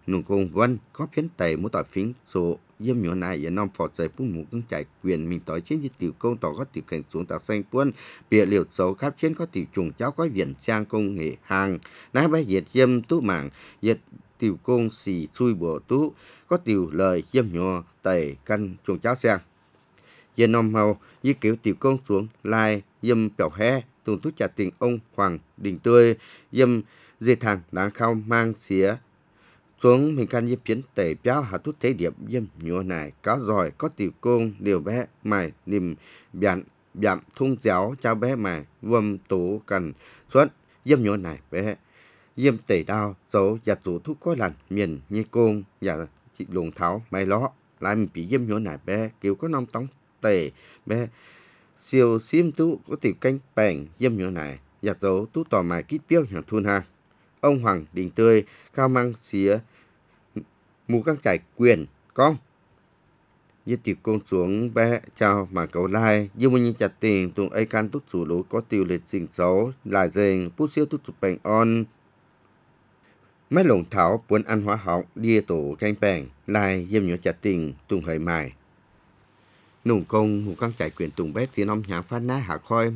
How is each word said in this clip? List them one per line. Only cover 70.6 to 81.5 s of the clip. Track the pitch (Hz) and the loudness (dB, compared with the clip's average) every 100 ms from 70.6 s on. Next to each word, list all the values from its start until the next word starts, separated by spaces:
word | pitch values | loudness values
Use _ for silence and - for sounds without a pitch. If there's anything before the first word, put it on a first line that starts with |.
| 151 | -2
siêu | 151 151 | 0 -2
tút | 147 - | -4 -10
sụp | 95 | -4
bèn | 98 87 | -4 -2
on. | - 110 113 113 110 _ _ _ _ _ _ _ _ _ _ _ _ _ _ _ - | 0 2 4 2 -2 _ _ _ _ _ _ _ _ _ _ _ _ _ _ _ -2
Mấy | 160 | 2
lồng | 180 101 85 | 4 4 2
thảo, | 101 85 110 - | 2 2 2 2
buồn | 107 | 0
ăn | 107 110 | 2 -2
hóa | 101 107 | 0 -2
học, | 98 87 - | 0 -2 -2
đia | - 113 110 | -4 2 2
tổ | 101 82 71 76 | 2 -2 -4 -4
canh | 104 104 | -4 0
bèn, | 104 87 65 - - | 0 0 -6 -14 -2
lai, | 104 98 95 87 | 0 2 0 0
diêm | 107 95 | 0 2
nhỏ | 87 | 0
chặt | 92 82 | -2 -2
tình, | 104 90 78 71 - | -2 0 -2 -8 -4
tùng | 98 | -4
hời | 82 80 | -2 -4
mài. | 85 82 71 - _ _ _ _ _ _ _ _ _ _ _ _ | -2 -4 -4 -12 _ _ _ _ _ _ _ _ _ _ _ _
Nùng | 117 110 | 0 0
công, | 82 107 107 104 | 0 0 2 0
mù | 104 | -4
căng | 85 117 117 | -6 -6 -4
chải | 80 | -6
quyền | - 78 | -6 -8
tùng | 73 80 | -6 -6
bé, | 85 131 | -4 -6